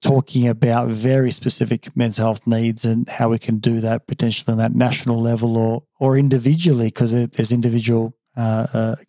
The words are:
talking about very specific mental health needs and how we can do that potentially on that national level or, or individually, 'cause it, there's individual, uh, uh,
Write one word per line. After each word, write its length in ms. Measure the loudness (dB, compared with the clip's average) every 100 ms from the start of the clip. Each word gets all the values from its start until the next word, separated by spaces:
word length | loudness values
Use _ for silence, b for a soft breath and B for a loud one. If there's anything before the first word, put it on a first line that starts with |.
talking 480 | 0 2 2 0 0
about 400 | 2 2 2 0
very 420 | -2 0 2 0
specific 640 | -2 -4 -2 -2 -4 -4 -2
mental 280 | -2 0
health 220 | -2 -2 0
needs 380 | 0 0 -2
and 240 | -2 -2 -2
how 200 | -2 0
we 100 | -2
can 200 | -2 -2
do 220 | 0 0
that 260 | -2 -4 -6
potentially 460 | -4 -2 -2 -2
on 60 | 0
that 160 | 0
national 460 | 2 0 0 -2 0
level 360 | 0 0 0 0
or, 240 | 0 -2 -8 -2
or 160 | 2 2
individually, 760 | 4 2 2 2 2 2 0
'cause 220 | 0 0
it, 200 | 0 -2
there's 180 | -2 0
individual, 640 | 0 0 0 2 0 -2 -8 _ -6
uh, 300 | -2 -2 -2
uh, 240 | -2 -2 -4